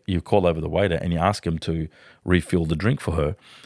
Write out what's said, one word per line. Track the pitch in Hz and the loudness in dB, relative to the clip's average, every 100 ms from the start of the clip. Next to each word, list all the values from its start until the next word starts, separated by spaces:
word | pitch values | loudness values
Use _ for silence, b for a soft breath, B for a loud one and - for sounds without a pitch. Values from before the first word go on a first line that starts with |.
| - | -4
you | 87 | -4
call | - 104 90 | 2 2 4
over | 80 | 0
the | 80 | -2
waiter | 82 98 82 | 0 0 0
and | 87 | -2
you | 85 | 2
ask | 92 101 87 | 2 0 -2
him | 82 | -4
to | - 82 78 B B B | -2 -4 -4 B B B
refill | - 90 - 87 80 | 0 0 2 0 0
the | 80 | 0
drink | 104 - | -2 -2
for | - | -4
her | 80 73 - B B | -2 -2 -4 B B